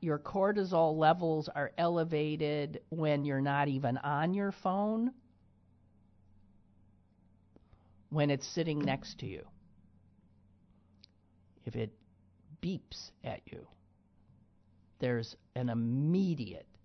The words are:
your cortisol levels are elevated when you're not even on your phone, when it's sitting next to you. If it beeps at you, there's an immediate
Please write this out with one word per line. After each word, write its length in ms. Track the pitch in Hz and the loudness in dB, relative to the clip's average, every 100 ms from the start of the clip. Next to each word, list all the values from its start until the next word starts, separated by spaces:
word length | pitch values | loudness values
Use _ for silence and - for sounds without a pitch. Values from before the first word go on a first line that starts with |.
your 160 | 165 147 | -2 -2
cortisol 800 | - 196 196 208 185 170 160 156 | -2 2 2 2 2 4 4 6
levels 500 | 156 175 165 156 151 | 4 4 2 0 -2
are 240 | 147 139 - | -4 -4 0
elevated 1040 | 170 170 165 151 151 151 147 147 147 156 - | 2 2 0 0 0 0 -2 -2 -4 -8 -8
when 340 | 165 151 143 | 0 2 2
you're 160 | 143 135 | 2 0
not 280 | 139 143 143 | 2 2 2
even 280 | 135 131 135 | 2 0 0
on 360 | 143 147 170 | -2 0 0
your 180 | 196 202 | 0 -2
phone, 600 | - 185 196 214 220 247 - - _ - _ _ - - - - - - - - - - - - - _ _ - - _ - - - - - - | -2 -2 0 0 0 -2 -4 -16 _ -20 _ _ -20 -20 -20 -20 -20 -20 -20 -20 -20 -20 -20 -20 -20 _ _ -20 -20 _ -20 -20 -20 -20 -20 -2
when 220 | 151 147 | 2 4
it's 160 | 139 - | 2 0
sitting 320 | 165 165 147 | -2 0 0
next 400 | 143 135 - - | 0 -2 -6 -12
to 80 | 98 | -10
you. 180 | 82 - - - - - - - - _ - - _ - _ _ - - _ _ _ _ _ 120 | -10 -14 -20 -20 -20 -20 -20 -20 -20 _ -20 -20 _ -20 _ _ -20 -20 _ _ _ _ _ -10
If 80 | |
it 180 | 117 107 - - _ _ _ - 151 | -6 -6 -8 -20 _ _ _ -20 -8
beeps 480 | 175 170 - - - - | -6 -6 -10 -16 -16 -12
at 180 | 120 - | -10 -10
you, 220 | - - - - - _ _ _ - - - _ _ - - - | -12 -16 -16 -20 -20 _ _ _ -20 -20 -20 _ _ -20 -20 -4
there's 380 | 123 120 113 - _ | -2 0 -4 -12 _
an 140 | 131 123 | -4 -2
immediate 960 | 117 117 131 151 180 185 147 101 87 - - | 0 0 0 2 2 2 -2 -6 -10 -18 -20